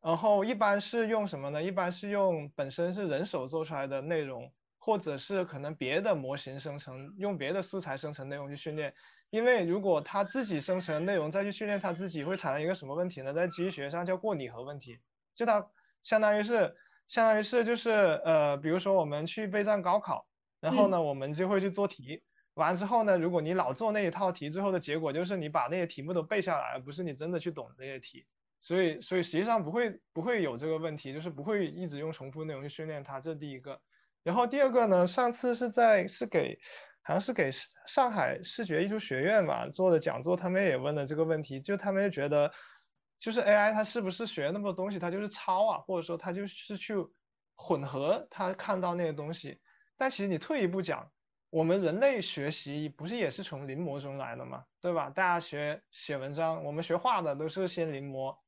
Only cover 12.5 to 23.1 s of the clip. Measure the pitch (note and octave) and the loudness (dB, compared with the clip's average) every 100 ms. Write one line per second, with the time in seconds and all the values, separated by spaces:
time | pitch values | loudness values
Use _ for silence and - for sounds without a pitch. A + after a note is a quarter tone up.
12.5 | C#3 D#3 F#3 C3+ D3 F3+ F3 C3 D3 F3+ | -2 -2 -4 -4 -4 -4 -4 -4 0 -2
13.5 | E3+ F3+ F3+ C#3+ E3+ F3 F#3 G#3+ F3+ B2 | 0 -4 -2 -6 -4 -2 -2 -2 -4 -6
14.5 | A#2 C3 C#3+ B2 A#2 _ _ _ - A#3 | -10 -12 -12 -14 -20 _ _ _ -4 2
15.5 | G#3 G3 _ _ _ - A3 G#3+ G#3 G#3 | 2 0 _ _ _ 2 4 6 4 4
16.5 | A#3 F3+ - _ _ _ - A3+ G#3+ G#3+ | 4 2 0 _ _ _ 4 6 6 4
17.5 | B3 A3+ A#3 A#3 G#3+ F#3+ D3+ D#3+ D#3+ D3 | 2 2 0 4 6 6 6 6 6 6
18.5 | C#3+ D#3 F3+ F#3 G3 D#3 D3 D#3+ - G#3+ | 2 2 0 4 4 4 -2 -4 -4 -2
19.5 | G#3 G#3 G#3 F3+ G3 G#3 D#3 - _ _ | 0 2 2 4 2 2 -6 -6 _ _
20.5 | _ G#3 B3 G3+ F#3 D#3 C#3 C3+ D3+ F#3 | _ 0 6 6 6 2 0 -4 -2 2
21.5 | G3+ G3 F#3+ G3+ - C3 D3+ _ _ _ | 2 2 0 -2 -4 -14 -14 _ _ _
22.5 | - D#3 F3+ G3 A#3+ G#3+ | 0 2 2 2 2 4